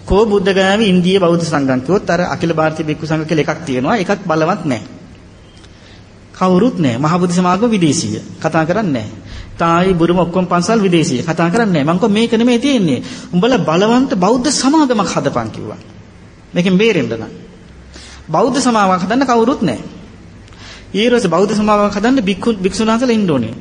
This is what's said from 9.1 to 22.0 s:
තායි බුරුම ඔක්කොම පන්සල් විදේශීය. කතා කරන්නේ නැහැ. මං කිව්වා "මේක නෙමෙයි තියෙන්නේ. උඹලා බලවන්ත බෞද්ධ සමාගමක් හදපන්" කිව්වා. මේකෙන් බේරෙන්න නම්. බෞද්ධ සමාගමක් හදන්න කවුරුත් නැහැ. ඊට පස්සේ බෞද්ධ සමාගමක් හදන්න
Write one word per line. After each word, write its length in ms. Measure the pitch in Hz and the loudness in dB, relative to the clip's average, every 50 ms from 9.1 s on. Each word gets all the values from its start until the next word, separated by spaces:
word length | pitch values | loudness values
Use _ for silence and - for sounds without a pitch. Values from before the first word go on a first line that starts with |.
| - - - - - - - - - | -12 -16 -18 -16 -16 -16 -16 -16 -6
තායි 380 | - 175 170 165 170 180 190 190 | -2 0 2 2 2 2 2 2
බුරුම 260 | 170 165 165 180 180 | 2 2 2 2 2
ඔක්කොම 260 | 170 170 - 185 185 175 | 0 0 0 -2 0 0
පන්සල් 320 | 185 175 175 190 226 233 | 0 0 0 2 0 2
විදේශීය. 440 | 196 196 175 170 151 - 135 120 120 | 2 2 2 2 2 0 -2 -4 -2
කතා 260 | 165 160 165 170 165 | -4 -2 0 0 0
කරන්නේ 240 | 175 233 233 208 180 | 2 0 0 2 2
නැහැ. 100 | 156 131 | 0 2
මං 140 | 151 170 185 | 0 0 2
කිව්වා 160 | 247 220 202 | 2 2 2
"මේක 160 | 214 233 233 233 | 2 2 2 2
නෙමෙයි 260 | 220 233 247 247 233 | 2 2 2 2 2
තියෙන්නේ. 400 | - 277 277 247 196 160 131 117 - - - - - - | 2 2 0 2 2 0 0 -2 -4 -10 -14 -14 -14 -4
උඹලා 320 | - 175 185 240 262 220 | -2 0 2 2 2 2
බලවන්ත 520 | 156 143 156 175 202 220 233 254 262 269 285 | 0 0 2 2 2 4 4 2 2 0 0
බෞද්ධ 340 | 202 180 190 240 269 240 302 | 0 2 2 2 2 0 -2
සමාගමක් 580 | 269 - - 254 294 320 302 254 247 214 190 170 | -2 0 0 2 4 4 2 2 2 0 -2 -2
හදපන්" 400 | - 165 139 139 123 120 113 110 | -2 -2 -2 -2 -2 -2 -6 -6
කිව්වා. 300 | 107 110 104 107 110 - - - - - - - - - - - - - - - | -8 -10 -12 -12 -12 -14 -16 -20 -20 -20 -20 -20 -20 -20 -20 -20 -20 -20 -20 -8
මේකෙන් 260 | - 175 170 196 185 | -4 -2 0 2 2
බේරෙන්න 360 | 185 214 226 214 170 127 117 | 2 2 2 2 0 -2 -2
නම්. 220 | 117 110 110 107 - - - - - - - - - - - - - - - - - - - | -4 -8 -8 -12 -14 -18 -20 -20 -20 -20 -20 -20 -20 -20 -20 -20 -20 -20 -20 -20 -20 -20 -12
බෞද්ධ 340 | - 156 165 208 269 247 277 | -2 0 2 2 2 2 0
සමාගමක් 420 | 247 254 233 220 202 190 185 180 | 0 2 2 2 2 2 2 0
හදන්න 220 | 175 185 220 254 277 | 0 0 0 0 2
කවුරුත් 380 | 254 240 233 226 233 294 - | 2 2 2 4 2 2 0
නැහැ. 220 | 226 160 117 - - - - - - - - - - - - - - - - - - - - - - - | 0 -2 -2 -4 -8 -14 -18 -18 -20 -20 -20 -20 -20 -20 -20 -20 -20 -20 -20 -20 -20 -20 -20 -20 -20 -8
ඊට 220 | - 185 214 247 | -2 0 2 2
පස්සේ 180 | 247 233 - 180 | 2 2 2 2
බෞද්ධ 240 | 160 170 196 202 226 | 2 2 2 2 2
සමාගමක් 420 | 208 214 208 214 208 208 208 208 | 0 2 2 2 2 2 0 0
හදන්න 260 | 208 | 0